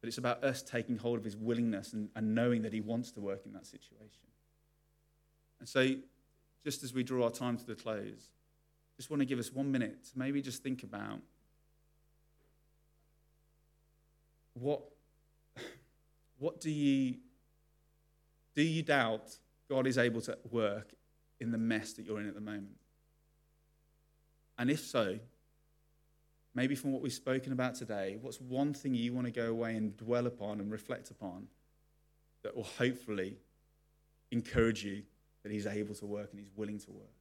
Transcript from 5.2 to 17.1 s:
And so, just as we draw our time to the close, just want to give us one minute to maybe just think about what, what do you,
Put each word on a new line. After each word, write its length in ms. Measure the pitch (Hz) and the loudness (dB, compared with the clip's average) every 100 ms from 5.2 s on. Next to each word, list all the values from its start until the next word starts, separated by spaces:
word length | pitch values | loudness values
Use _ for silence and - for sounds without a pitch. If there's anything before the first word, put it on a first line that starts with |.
| _ _ _ _ | _ _ _ _
And 100 | - | -2
so, 280 | 135 131 135 - _ _ _ _ _ | 4 4 4 -4 _ _ _ _ _
just 200 | 151 135 | -6 -4
as 80 | 131 | -4
we 100 | 127 | -2
draw 220 | 127 127 | 0 4
our 60 | 120 | 2
time 260 | 117 123 117 | 2 -2 -2
to 80 | |
the 100 | - | -4
close, 560 | 107 117 107 104 107 - _ _ _ _ _ _ _ | -8 -4 -4 -4 -10 -18 _ _ _ _ _ _ _
just 140 | - | -4
want 100 | 147 | 2
to 60 | 131 | 2
give 120 | 127 | 2
us 140 | 117 | -2
one 200 | 131 139 | -2 2
minute 320 | 135 113 - | 2 0 -4
to 140 | - 131 | -12 -4
maybe 220 | 131 143 | -2 -2
just 220 | 135 120 | -2 -6
think 200 | 139 127 | -4 -6
about 380 | 101 101 104 107 - _ _ _ _ _ _ _ _ _ _ _ _ _ _ _ _ _ _ _ _ _ _ _ _ _ _ _ _ _ _ _ _ | -6 -8 -8 -8 -12 _ _ _ _ _ _ _ _ _ _ _ _ _ _ _ _ _ _ _ _ _ _ _ _ _ _ _ _ _ _ _ _
what, 280 | - 127 147 - - _ _ _ _ _ - - - _ _ _ _ _ _ | -4 0 0 -4 -20 _ _ _ _ _ -14 -14 -14 _ _ _ _ _ _
what 220 | 147 - | -4 -2
do 100 | 160 | -2
you, 460 | 151 143 135 131 | 4 6 6 6